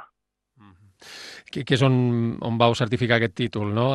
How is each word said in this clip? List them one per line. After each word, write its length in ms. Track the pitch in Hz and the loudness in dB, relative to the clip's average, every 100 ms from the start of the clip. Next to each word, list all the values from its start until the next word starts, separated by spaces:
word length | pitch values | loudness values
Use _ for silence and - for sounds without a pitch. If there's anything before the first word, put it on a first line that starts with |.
| - _ _ _ _ _ | -4 _ _ _ _ _
Mhm. 200 | 101 92 101 _ - - - - - | -20 -20 _ _ -20 -20 -20 -20 -14
Que, 120 | - 131 | -8 -2
que 100 | 131 | 2
és 60 | |
on, 540 | 135 127 123 120 117 - | 4 4 2 0 -2 -4
on 140 | 117 117 | -4 2
vau 160 | 117 117 | 2 2
certificar 420 | 107 117 120 117 | -2 -2 0 2
aquest 160 | 113 - | 0 -2
títol, 380 | 120 107 104 | -4 -4 -2
no? 160 | 107 127 | 0 0